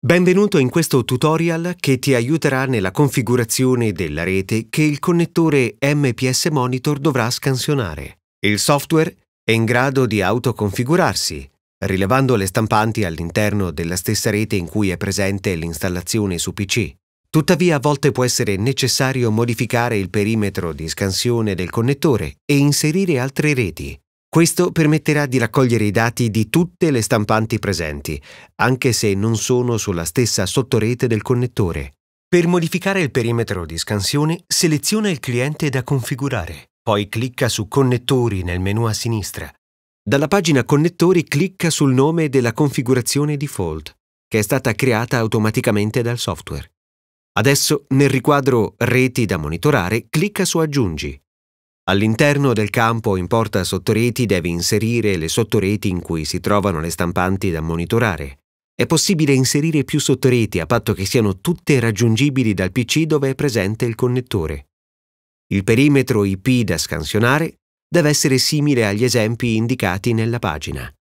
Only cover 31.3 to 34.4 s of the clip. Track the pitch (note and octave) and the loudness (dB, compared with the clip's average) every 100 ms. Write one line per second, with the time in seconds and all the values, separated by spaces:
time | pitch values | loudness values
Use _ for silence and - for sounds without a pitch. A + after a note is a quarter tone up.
31.3 | B2 B2 - F#2+ D2+ C#2+ _ _ _ _ | -2 -2 -2 -2 -2 -10 _ _ _ _
32.3 | F3+ E3 F3+ E3 F3+ G3 G3 D3+ - A#2 | 2 2 0 0 -2 -2 -2 0 0 0
33.3 | A#2 A2+ F#2 E2 D#2+ - G#2 F#2+ C#3+ D3+ | -2 -2 -4 -6 -8 -4 -2 -2 0 0
34.3 | E3 | -2